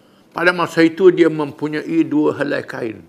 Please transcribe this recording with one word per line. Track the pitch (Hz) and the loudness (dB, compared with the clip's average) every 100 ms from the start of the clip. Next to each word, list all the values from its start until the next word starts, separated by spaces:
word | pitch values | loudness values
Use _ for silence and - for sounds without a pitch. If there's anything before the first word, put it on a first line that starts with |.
| _ _ _ | _ _ _
Pada | 156 175 | -2 0
masa | 180 165 165 | 0 0 2
itu | 165 165 185 | 2 4 4
dia | 165 165 | 6 2
mempunyai | 156 143 - 151 151 143 165 | 0 -8 -6 -8 -6 -4 -2
dua | 147 147 151 139 | 0 0 0 -2
helai | 143 139 - | -4 -6 -8
kain. | 131 120 98 | -8 -10 -10